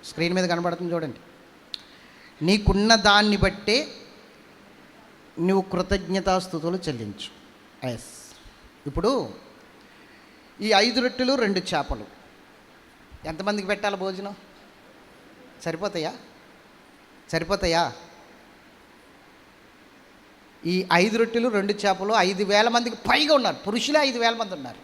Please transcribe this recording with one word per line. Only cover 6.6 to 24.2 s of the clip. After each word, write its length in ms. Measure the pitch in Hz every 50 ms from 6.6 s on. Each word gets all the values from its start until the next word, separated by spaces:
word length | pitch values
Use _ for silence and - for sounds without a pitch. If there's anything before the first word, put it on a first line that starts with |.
| 151 165 180 190 180 -
చెల్లించు. 560 | 143 120 113 104 101 - - - - - - - - - - - - - - 127
ఎస్. 440 | 120 107 - - - - - - - - - - - - - - - - -
ఇప్పుడు 420 | 147 139 - - 214 277 254 160 - - - - - - - - - - - - - - - - - - - - - - - - - - -
ఈ 120 | 202 214 214
ఐదు 240 | 196 208 240 226 233
రొట్టెలు, 340 | 240 254 247 - 254 247 269
రెండు 240 | 277 233 202 196 190
చేపలు 460 | 180 - - 156 143 - 139 113 107 - - - - - - - - - - - - - - - - - - _ - - - - -
ఎంతమందికి 420 | 147 160 156 190 202 208 208 190 185
పెట్టాలి 280 | 208 202 208 208 202
భోజనం? 380 | 190 185 190 190 185 202 202 202 - - - - - - - - - - - - - - - - - - - - - - - - - -
సరిపోతాయా? 480 | 170 160 160 190 208 - 175 156 165 247 - - - - - - - - - - - - - - - - - - _ - - - - -
సరిపోతాయా? 600 | 165 165 160 202 196 196 175 165 165 170 139 - - - - - - - - - - - - - - - - - - - - - - - - - - - - - - - - - - - - - - - - - - - - - - - - - _ - - - - -
ఈ 200 | 165 180 185 185 185 -
ఐదు 260 | 170 180 220 208 226
రొట్టెలు, 300 | 226 226 226 233 233 254
రెండు 240 | 220 202 196 202 214
చేపలు 420 | 208 - 202 190 185 190 202 226
ఐదు 280 | 220 185 185 202 185 208
వేల 240 | 185 202 208 220 240
మందికి 280 | 233 240 240 240 226
పైగా 380 | - - - 247 285 311 294 311
ఉన్నారు. 220 | 277 247 196 151
పురుషులే 440 | - - 196 208 240 - - 294 302
ఐదు 180 | 294 277 240
వేల 160 | 240